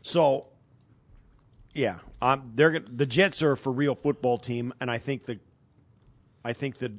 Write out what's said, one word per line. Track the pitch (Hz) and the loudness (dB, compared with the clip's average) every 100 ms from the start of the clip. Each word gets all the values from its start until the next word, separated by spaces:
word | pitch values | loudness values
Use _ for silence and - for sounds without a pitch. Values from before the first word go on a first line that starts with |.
So, | - 170 147 135 - _ _ _ _ _ _ - - _ _ - - | -2 2 4 2 -4 _ _ _ _ _ _ -20 -20 _ _ -20 -12
yeah, | 151 113 85 - - | -4 -2 -4 -12 -2
um, | 123 135 127 | 0 0 -2
they're | 113 160 | 2 4
gonna, | 156 - | 2 -4
the | 120 | -4
Jets | 139 127 196 - | 0 4 2 2
are | 156 | 0
a | 135 | 0
for | 139 | -2
real | 127 143 | 0 0
football | 123 147 143 123 120 | 0 -2 0 0 0
team, | - 120 120 - | -2 -6 -6 -6
and | 127 | -4
I | 113 | -4
think | 135 135 | -4 -6
the, | - 107 - _ _ _ _ _ _ _ _ _ | -6 -12 -14 _ _ _ _ _ _ _ _ _
I | 120 | -8
think | 117 139 - | -6 -6 -6
the | 127 | -8